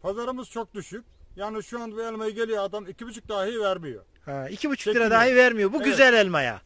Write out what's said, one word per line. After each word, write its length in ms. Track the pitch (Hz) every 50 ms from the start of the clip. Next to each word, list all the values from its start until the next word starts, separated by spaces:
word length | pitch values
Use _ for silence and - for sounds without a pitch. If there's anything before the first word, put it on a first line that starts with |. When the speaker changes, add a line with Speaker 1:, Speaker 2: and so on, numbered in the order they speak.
Speaker 1:
Pazarımız 480 | - 180 196 226 240 247 254 254 240 -
çok 240 | - 233 220 _ -
düşük. 320 | 208 170 - 180 233 240 _ _ _ - _ -
Yani 280 | 185 202 214 220 220 202
şu 180 | - 233 240 233
an 80 | 226
bu 100 | 208 220
elmayı 340 | 226 226 226 214 220 214 208
geliyor 280 | 220 226 220 220 208 196
adam 240 | 196 208 214 202
iki 200 | 175 - - 233
buçuk 220 | 240 220 233 _ -
dahi 300 | 214 202 190 208 240 226
vermiyor. 420 | 214 196 190 180 165 143 117 98 95 _ _ _ _
Speaker 2:
Ha, 240 | 147 139 139 131 143
iki 200 | 196 - - 302
buçuk 180 | 277 - -
lira 60 | 208 214 240 226
Speaker 1:
Çekiliyor. 80 | 220 226 226
Speaker 2:
dahi 140 | 233 254 254
vermiyor 380 | 247 247 247 233 214 202 196 233
bu 20 |
Speaker 1:
Evet. 80 | 311 247
Speaker 2:
güzel 280 | 277 247 233 269 254 240
elmaya. 480 | 226 202 190 175 151 135 120 110 92 _